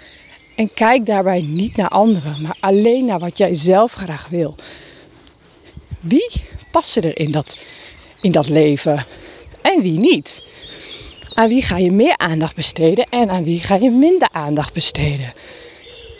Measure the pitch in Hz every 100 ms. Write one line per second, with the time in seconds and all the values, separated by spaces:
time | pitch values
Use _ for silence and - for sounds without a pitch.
0 | - - - - _ - 214 - 220 254
1 | 220 196 185 180 151 165 220 - 185 190
2 | 226 190 143 147 156 - 196 196 226 254
3 | 247 180 175 - 185 165 165 190 233 -
4 | 180 151 - 175 151 - - - - -
5 | - - - _ _ _ - - - -
6 | 170 269 466 - - - - 330 - -
7 | 160 - 151 151 - - - - - -
8 | - - 190 165 143 147 151 143 156 147
9 | - - - - - - 311 370 185 160
10 | 285 165 - - - - - - - -
11 | - - - - 226 254 - 180 180 196
12 | 294 - 170 160 160 - - - 160 202
13 | 240 240 220 185 160 170 165 196 254 240
14 | 311 370 - 165 147 147 147 170 - 147
15 | 147 139 123 - - - - - - -
16 | -